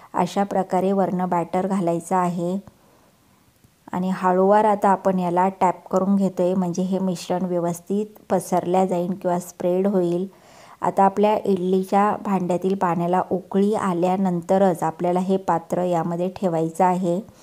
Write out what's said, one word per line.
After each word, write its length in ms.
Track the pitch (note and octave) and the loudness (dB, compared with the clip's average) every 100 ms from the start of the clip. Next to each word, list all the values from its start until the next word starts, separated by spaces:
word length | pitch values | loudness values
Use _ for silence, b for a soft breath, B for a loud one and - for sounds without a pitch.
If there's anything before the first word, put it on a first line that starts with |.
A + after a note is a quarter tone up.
| B | B
अशा 300 | - F3+ G3+ G3+ | -4 -2 -2 -2
प्रकारे 460 | G3 F#3 F#3 F#3 | -2 -2 0 0
वरनं 380 | G3 F3+ F#3 F3+ | 0 0 -2 -2
बॅटर 380 | F3 E3+ F#3 F#3 | -2 -2 -2 -2
घालायचं 480 | G3 E3+ E3+ E3+ F#3 | -2 -2 -2 -2 0
आहे. 420 | F3 F3 F3 G3 - b b b b b b b b _ _ _ - | 0 -2 -4 -4 -8 b b b b b b b b _ _ _ -10
आणि 160 | F#3 F#3 | -6 -4
हळूवार 540 | F#3 F#3 F3+ F#3+ G#3 G#3+ | -2 0 2 4 4 4
आता 240 | G3+ G3+ | 2 2
आपण 300 | F#3+ G3 F#3 | 2 0 0
याला 300 | F3 F3 F#3+ | 0 2 0
टॅप 360 | F#3+ F#3 E3+ - | 2 0 0 -2
करून 280 | F#3+ F#3+ G3 | -2 2 2
घेतोय, 380 | F#3 F#3 F3+ | 2 0 0
म्हणजे 300 | F#3+ F3+ E3+ | 0 -2 -2
हे 160 | F#3 F#3 | -2 0
मिश्रण 460 | F#3+ E3+ - F3+ F3+ | -2 -4 -4 -4 -2
व्यवस्थित 760 | F3 E3+ E3+ - G3+ G#3 - - | -2 -2 -4 -4 -4 -4 -8 -2
पसरल्या 560 | F#3+ E3 F3 F3 F#3 F#3+ | -2 0 -2 2 2 2
जाईल 280 | F3 F#3 | 0 -2
किंवा 260 | F3+ F3+ F3+ | -4 -2 -2
स्प्रेड 480 | F3+ - F3 F#3 G3 | -4 -4 -2 0 2
होईल. 400 | F#3+ F3 F3 F#3+ B B B B B | 0 0 -2 -4 B B B B B
आता 220 | F3+ F#3 | -2 2
आपल्या 320 | G3 G3 G#3 G#3+ | 2 4 2 2
इडलीच्या 760 | - F#3+ F3+ F#3 F#3+ G3 G#3 - | 0 0 2 0 2 2 2 0
भांड्यातील 520 | G#3 F#3+ F3+ F3 F#3+ G3 | -2 -2 0 -2 0 0
पाण्याला 460 | F3+ E3+ F3 F#3 - | 0 0 0 0 0
उकळी 420 | F#3 - G3 G3+ G#3+ | -4 -2 0 0 0
आल्यानंतरच 1040 | G3 F3 F3+ F#3+ F#3+ F3 E3+ F#3+ G3 E3 | -2 0 0 0 0 0 2 2 4 2
आपल्याला 360 | D#3+ D#3+ F3 F3+ | -4 -2 0 0
हे 180 | F#3 F#3+ | 0 0
पात्र 440 | F#3+ E3 - F3 | 0 -2 -2 -2
यामध्ये 460 | F3+ E3+ E3+ E3+ F#3 | 0 0 -2 -2 -4
ठेवायचं 520 | F#3 F#3 E3 D#3+ D#3+ | -4 -2 0 -2 0
आहे. 360 | F#3 F3+ F3+ F3 - B | 0 2 0 -2 -6 B